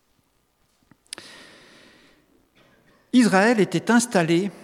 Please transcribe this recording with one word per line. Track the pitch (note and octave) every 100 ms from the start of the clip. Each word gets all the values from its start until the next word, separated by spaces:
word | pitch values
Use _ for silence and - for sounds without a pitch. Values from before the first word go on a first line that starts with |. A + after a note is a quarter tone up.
| _ _ _ _ _ _ _ _ _ _ _ - - - - - - - - _ _ _ _ _ _ _ _ _ _ _ _
Israël | B3 A3 F#3+ G#3+ A#3
était | F3+ E3 -
installé | A#3+ A#3+ G3 E3 E3+ G3 -